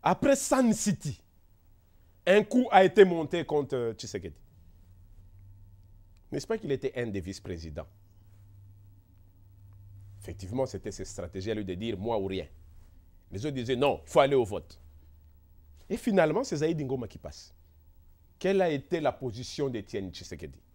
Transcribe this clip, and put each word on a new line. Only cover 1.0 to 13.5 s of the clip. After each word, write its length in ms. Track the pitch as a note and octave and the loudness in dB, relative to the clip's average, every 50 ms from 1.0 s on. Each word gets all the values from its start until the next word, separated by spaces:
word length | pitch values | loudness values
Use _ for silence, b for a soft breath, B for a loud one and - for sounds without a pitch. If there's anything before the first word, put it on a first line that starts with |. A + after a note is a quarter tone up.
| - D3+ A2 - _ _ _ - _ _ - _ _ - - _ _ _ _ - - _ _ - _ | -4 -8 -10 -10 _ _ _ -20 _ _ -20 _ _ -20 -20 _ _ _ _ -20 -20 _ _ -8 _
un 180 | - F#3 G#3 G#3+ | 6 6 6 6
coup 240 | G#3+ - B3 B3+ - | 4 2 2 2 6
a 120 | - F#3+ F#3+ | 8 8 8
été 200 | F3+ - - G3 | 8 10 8 8
monté 400 | F#3 F3 E3 D#3 C#3 - E3+ D#3 | 8 8 -2 -2 -2 -2 -4 -2
contre, 300 | - D#3 D3 C#3+ - - | 0 0 0 0 0 -2
euh, 180 | B2+ A#2+ A#2 A2+ | -2 -2 -2 -4
Tshisekedi. 460 | - - A2 - G2+ F2 F2 D2 - - - - - - - - - - - - - - - - - - - - - - - - - - - - - - - - - - - - - - - | -6 -12 -8 -8 -8 -8 -8 -14 -16 -20 -20 -20 -20 -20 -20 -20 -20 -20 -20 -20 -20 -20 -20 -20 -20 -20 -20 -20 -20 -20 -20 -20 -20 -20 -20 -20 -20 -20 -20 -20 -20 -20 -20 -20 -20 -18 -10
N'est-ce 160 | - D3+ - - | -10 -10 -6 -6
pas 100 | A3+ A3 | -6 -6
qu'il 140 | A3 D#3+ | -4 -4
était 220 | C#3 B2+ - C3 - B2+ | -4 -4 -4 -6 -6 -4
un 80 | A#2+ A#2 | -6 -6
des 120 | G2 G2+ | -6 -8
vice-présidents ? 680 | F2 F#2+ F#2+ - - - F#2 E2 D#2+ E2 D2 E2 D#2+ - - - - - - - - - - - - - - - - - - - - - - - - _ - - - - - - - - - - - - - - - - - - - - - - | -8 -8 -12 -12 -10 -12 -12 -10 -10 -12 -12 -12 -14 -14 -18 -20 -20 -20 -20 -20 -20 -20 -20 -20 -20 -20 -20 -20 -20 -20 -20 -20 -20 -20 -20 -20 -20 _ -20 -20 -20 -20 -20 -20 -20 -20 -20 -20 -20 -20 -20 -20 -20 -20 -20 -20 -20 -20 -20 -18
Effectivement, 460 | - - F2 - G2 F2+ G#2+ C3 C3 | -16 -16 -14 -14 -12 -8 -4 -4 -4
c'était 260 | B2+ - F#2+ - A2 | -4 -6 -10 -10 -10
cette 160 | G2 - F#2+ - | -10 -10 -12 -12
stratégie 440 | - - F2 E2 - F#2+ F#2 G#2+ | -10 -12 -12 -10 -10 -8 -6 -6
à 40 | A2 | -6
lui 100 | G#2+ G#2+ | -6 -6
de 80 | F#2+ F#2 | -6 -8
dire « 240 | F2 G#2+ A#2 A2 F#2 | -6 -6 -6 -6 -6
moi 200 | G2 A#2 A#2 G#2+ | -6 -4 -4 -4
ou 60 | G2 | -4
rien ». 220 | F#2+ F#2+ F#2 D#2 - - - - - - - - - - - - - - - _ - | -4 -6 -6 -8 -10 -16 -20 -20 -20 -20 -20 -20 -20 -20 -20 -20 -20 -20 -20 _ -14
Les 140 | - G2 A2+ | -12 -8 -6
autres 100 | D3+ | -6